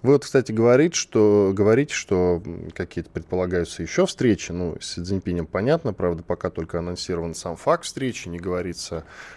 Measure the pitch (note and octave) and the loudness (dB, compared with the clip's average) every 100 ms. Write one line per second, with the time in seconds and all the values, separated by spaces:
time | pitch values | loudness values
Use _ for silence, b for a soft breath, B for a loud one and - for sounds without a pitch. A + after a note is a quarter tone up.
0 | A#2+ C#3 - C3+ A2+ A2 A#2 B2+ E3 - | 4 4 4 0 2 2 6 6 6 0
1 | - A2 G#2+ G#2 G2 F#2+ G#2 A#2 D3 - | 0 4 6 6 4 4 4 4 2 -4
2 | - F#2 F2+ F2 F2+ E2+ E2 - F2+ F2 | -2 2 2 0 -4 -12 -10 -8 -8 -8
3 | E2 E2+ - F#2 F2+ F2+ E2 - E2 - | -8 -8 -4 -2 0 0 -2 -6 -4 0
4 | F#3 - B2+ F#2+ - F2 F2 - - - | 0 2 2 2 -2 -6 -6 -8 -10 -10
5 | F2 F#2+ - F2 D#2+ F#2 A#2 D#3+ B2+ F#2+ | -6 -4 -4 -4 -4 -2 0 0 -2 -4
6 | F2+ E2 E2+ F2 F2+ - E2 E2+ F2 F2 | -2 -2 -6 -6 -6 -6 -8 -6 -6 -8
7 | - E2+ E2+ E2 F2 E2 C#3+ F3 - - | -6 -6 -6 -8 -10 -4 -2 -2 -2 -8
8 | C3 - F2+ E2+ F2+ F2+ F2+ E2 - E2 | -8 -8 -10 -8 -6 -4 -6 -8 -10 -10
9 | - B B | -12 B B